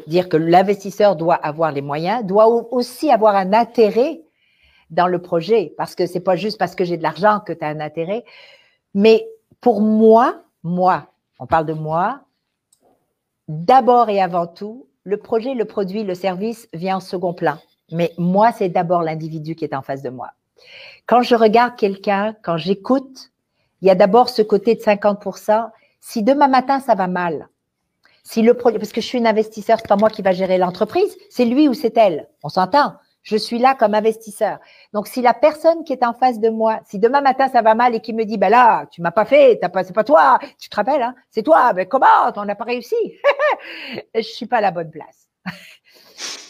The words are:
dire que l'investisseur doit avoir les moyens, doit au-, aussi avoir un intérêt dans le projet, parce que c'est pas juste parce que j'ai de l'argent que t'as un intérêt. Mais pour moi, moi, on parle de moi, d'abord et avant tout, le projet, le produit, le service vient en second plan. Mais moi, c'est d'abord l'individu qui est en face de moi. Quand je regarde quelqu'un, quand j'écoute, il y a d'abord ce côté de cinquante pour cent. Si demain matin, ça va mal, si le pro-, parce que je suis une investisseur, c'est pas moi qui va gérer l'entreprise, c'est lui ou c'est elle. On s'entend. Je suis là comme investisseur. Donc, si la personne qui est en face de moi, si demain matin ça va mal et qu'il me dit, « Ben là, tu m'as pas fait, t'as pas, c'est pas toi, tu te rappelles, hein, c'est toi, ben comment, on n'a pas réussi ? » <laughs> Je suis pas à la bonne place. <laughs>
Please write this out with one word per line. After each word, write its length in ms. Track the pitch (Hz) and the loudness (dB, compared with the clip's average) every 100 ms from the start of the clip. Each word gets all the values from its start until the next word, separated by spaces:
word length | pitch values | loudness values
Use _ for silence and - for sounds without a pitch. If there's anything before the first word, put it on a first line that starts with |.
| - | -2
dire 240 | 170 180 | -4 0
que 80 | 156 | -2
l'investisseur 760 | 165 175 196 196 202 - 208 | 4 2 4 -2 -6 0 0
doit 200 | 170 165 | 0 -2
avoir 380 | 165 156 147 160 | -2 -2 -4 -4
les 100 | 143 | -4
moyens, 420 | 143 147 165 233 | -6 -6 -4 -6
doit 240 | 202 202 220 | -2 4 4
au-, 200 | 233 233 | 4 -2
aussi 400 | 254 240 - 311 | -6 -6 -6 0
avoir 260 | 233 214 196 | 2 4 2
un 160 | 185 | 0
intérêt 720 | 214 233 - 214 196 277 311 - _ _ _ _ _ _ | 0 0 2 2 2 -2 -4 -16 _ _ _ _ _ _
dans 180 | 165 180 | -2 0
le 140 | 180 | -2
projet, 540 | 180 175 160 226 156 - | -2 -4 0 -2 -2 -10
parce 180 | 160 | -12
que 120 | - 180 | -6 -4
c'est 140 | 180 | -4
pas 160 | 180 180 | -2 -2
juste 220 | 202 208 | -4 -6
parce 160 | 175 | -8
que 100 | - | -4
j'ai 120 | 180 170 | -4 -4
de 60 | |
l'argent 380 | 156 151 208 208 | -6 -2 0 0
que 80 | 202 | -4
t'as 160 | 165 151 | -10 -8
un 120 | 151 | -8
intérêt. 440 | 151 151 165 214 - - - _ _ _ _ | -10 -8 -6 -8 -10 -20 -20 _ _ _ _
Mais 340 | 196 214 220 220 - _ _ | 2 4 4 2 -18 _ _
pour 220 | 247 202 | 0 0
moi, 600 | 214 214 220 226 262 415 _ _ | 2 4 6 6 4 -2 _ _
moi, 460 | 165 175 185 170 139 _ _ _ | -8 -2 0 0 -4 _ _ _
on 80 | 127 | -4
parle 200 | 165 156 | -2 -2
de 80 | |
moi, 460 | 156 156 160 190 277 _ _ _ _ _ _ _ _ _ _ _ _ - | -6 -4 -4 -4 -6 _ _ _ _ _ _ _ _ _ _ _ _ -14
d'abord 600 | 156 175 254 247 247 226 | -10 4 4 6 4 4
et 140 | 202 | 0
avant 240 | 185 175 170 | 0 -2 -6
tout, 400 | - 208 233 285 _ | -8 -14 -14 -20 _
le 140 | - 208 | -8 -8
projet, 340 | - 233 233 | -4 -4 -4
le 140 | 254 214 | -6 -6
produit, 380 | - 196 196 | -4 -6 -6
le 100 | 208 | -6
service 520 | 180 190 180 220 226 - | -6 -6 -6 -8 -8 -14
vient 240 | 160 185 190 | -10 -6 -6
en 40 | |
second 340 | 185 190 175 | -6 -6 -6
plan. 240 | 170 165 147 _ _ _ | -4 -4 -4 _ _ _
Mais 240 | 160 170 - | -4 -4 -2
moi, 360 | 175 190 220 | 0 2 2
c'est 180 | 233 185 | 2 -4
d'abord 320 | 180 170 175 | -2 -2 -2
l'individu 520 | 165 156 160 160 151 | -2 -6 -10 -12 -12
qui 100 | 160 | -10
est 100 | 151 | -8
en 80 | 143 | -8
face 200 | 131 139 | -8 -10
de 60 | 135 | -10
moi. 220 | 127 110 _ _ _ _ - - - - | -12 -16 _ _ _ _ -20 -20 -20 0
Quand 140 | 233 | 2
je 140 | 247 | 4
regarde 420 | 233 220 214 240 247 | 4 4 4 2 0
quelqu'un, 580 | 208 196 - 196 214 214 | -4 -4 -4 -2 -4 -8
quand 140 | - 165 | -6 -6
j'écoute, 760 | 156 196 - 262 262 - - _ _ _ _ _ | -4 -6 0 -2 -2 -20 -20 _ _ _ _ _
il 60 | 185 | 2
y 20 | |
a 40 | |
d'abord 360 | 185 202 226 240 | 4 4 4 2
ce 100 | - | 0
côté 340 | 214 202 196 | 0 0 0
de 60 | 226 | 0
cinquante 400 | 220 202 208 202 | 0 0 0 -2
pour 160 | 202 185 | -8 -12
cent. 300 | - 214 233 _ _ _ | -2 -2 -2 _ _ _
Si 220 | - 233 | -12 -4
demain 260 | 214 285 285 | 0 2 2
matin, 320 | 262 254 269 | 2 0 -4
ça 140 | 254 | 0
va 140 | 208 185 | -2 0
mal, 400 | 180 175 147 - _ _ _ _ _ _ _ | -4 -6 -6 -12 _ _ _ _ _ _ _
si 200 | - - | -10 0
le 120 | 226 | 2
pro-, 180 | 247 247 | 4 2
parce 200 | 214 202 | -2 -6
que 80 | - | -8
je 60 | 208 | -6
suis 120 | 254 | -2
une 80 | 226 | 0
investisseur, 520 | 214 220 - 202 220 | 0 -2 -8 -2 -2
c'est 80 | - | 2
pas 80 | 202 | 2
moi 140 | 220 | 2
qui 120 | - | 0
va 100 | 196 | -2
gérer 240 | 180 190 185 | -2 0 0
l'entreprise, 600 | 180 180 214 349 392 - _ | 0 -2 -4 -2 -2 -4 _
c'est 160 | - | -4
lui 240 | 240 247 302 | -2 2 2
ou 60 | |
c'est 220 | 311 226 233 | 0 -2 2
elle. 320 | 208 151 - _ | 2 0 -10 _
On 40 | 147 | -8
s'entend. 460 | 185 185 285 254 - _ _ | -4 0 2 0 -4 _ _
Je 120 | - 214 | -6 -6
suis 220 | 208 233 | -4 0
là 160 | 254 | 0
comme 200 | 262 214 | 2 0
investisseur. 640 | 214 214 220 - - 208 151 _ _ _ | 2 0 -2 -10 -6 -6 -6 _ _ _
Donc, 140 | 208 196 | -10 -8
si 140 | - | -2
la 120 | 240 | 0
personne 480 | 233 302 311 330 330 | 2 0 2 0 0
qui 80 | 311 | -4
est 120 | 254 | -4
en 100 | 240 | -4
face 240 | 240 254 226 | 0 -2 0
de 120 | 220 | -2
moi, 300 | 220 220 220 - | 0 -2 -2 -8
si 120 | 202 | -2
demain 220 | 226 285 | 0 2
matin 280 | 277 262 262 | 0 2 2
ça 140 | 254 | 2
va 120 | 220 | 2
mal 200 | 226 247 | 4 2
et 60 | 226 | 0
qu'il 140 | - | -6
me 100 | 226 | -6
dit, « 120 | 220 220 | -4 0
Ben 100 | 190 | 4
là, 380 | 233 240 175 143 | 6 6 4 -2
tu 100 | - | -6
m'as 80 | 170 | -4
pas 140 | 220 | 0
fait, 340 | 208 277 269 196 | 2 8 8 6
t'as 80 | 180 | -2
pas, 140 | 185 | -4
c'est 100 | 185 | -4
pas 120 | 185 | -4
toi, 340 | 214 302 - 240 285 _ | 2 4 4 2 -2 _
tu 120 | - | -12
te 60 | - | -6
rappelles, 260 | 208 294 | -2 -2
hein, 120 | 233 254 _ | -4 -8 _
c'est 120 | - | -8
toi, 300 | 208 320 247 | 2 4 4
ben 140 | 185 185 | 0 -2
comment, 200 | 269 - 440 269 202 | 0 4 4 2 -4
on 80 | |
n'a 100 | 202 | -8
pas 100 | 202 | -8
réussi ? » 300 | 226 247 226 466 311 - 554 523 587 - - | -6 -8 -4 -4 -4 -2 -2 0 -2 -2 -8
<laughs> 400 | 320 277 247 - | -18 -14 -14 -8
Je 60 | - | -8
suis 260 | 220 - 226 | -8 -12 -6
pas 120 | 247 | -2
à 20 | |
la 100 | 202 | -2
bonne 200 | 175 165 | -4 -10
place. 380 | 160 - _ _ _ | -14 -20 _ _ _
<laughs> 80 | 180 - - _ _ _ _ - - - - | -16 -16 -20 _ _ _ _ -18 -16 -16 -20